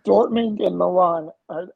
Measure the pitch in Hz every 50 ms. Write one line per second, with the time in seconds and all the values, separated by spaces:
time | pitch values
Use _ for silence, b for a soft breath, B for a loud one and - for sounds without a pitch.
0 | - 202 196 214 240 240 226 233 233 220 208 - 202 185 180 180 175 180 180 185
1 | 180 170 170 165 156 160 - _ _ - 156 160 185 196 -